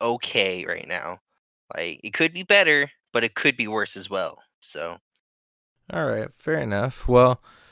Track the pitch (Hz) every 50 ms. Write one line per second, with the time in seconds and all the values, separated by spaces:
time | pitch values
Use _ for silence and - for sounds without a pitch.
0 | 117 117 117 120 - - - 120 98 95 92 90 - - 87 - - - 90 90
1 | - 85 90 - _ _ _ _ _ _ _ _ _ - - - 85 85 76 -
2 | - 113 - - 160 165 165 180 185 - 202 202 190 160 151 143 143 143 - _
3 | _ _ - 117 113 113 - - - 147 123 120 117 107 110 110 101 - - 98
4 | 92 95 101 95 87 80 - - _ _ _ _ - - - 76 80 85 85 -
5 | _ _ _ _ _ _ _ _ _ _ _ _ _ _ _ _ _ - - 170
6 | 156 127 110 110 110 131 - - - 156 160 156 135 113 101 101 117 131 - -
7 | - - 123 123 127 123 123 - _ - - _ _ _